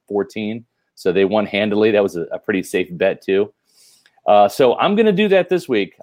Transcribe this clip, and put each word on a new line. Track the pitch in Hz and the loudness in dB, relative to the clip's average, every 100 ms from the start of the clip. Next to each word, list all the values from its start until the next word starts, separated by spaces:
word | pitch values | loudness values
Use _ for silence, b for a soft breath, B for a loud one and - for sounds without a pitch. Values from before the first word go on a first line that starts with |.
| _ | _
fourteen. | 101 98 110 107 113 117 _ _ | -6 -4 -6 -10 -10 -14 _ _
So | _ 95 | _ -2
they | 90 95 | 0 2
won | 107 101 | 0 -2
handily. | 101 107 104 110 | -2 -2 0 2
That | 104 | 2
was | 98 87 | 0 -2
a, | 80 | -8
a | 90 | -8
pretty | - 95 | -6 -6
safe | 90 92 87 | -4 -4 -4
bet | 87 95 92 | -2 -2 -2
too. | - 95 104 _ b b b b b b - | -2 -2 -2 _ b b b b b b 2
Uh, | 104 101 | 4 4
so | - 131 - | 4 2 2
I'm | 151 208 | 0 2
gonna | 220 | 2
do | 185 214 | 2 2
that | 190 180 | 2 2
this | 180 - | -2 -2
week. | 110 90 - | -2 -2 -8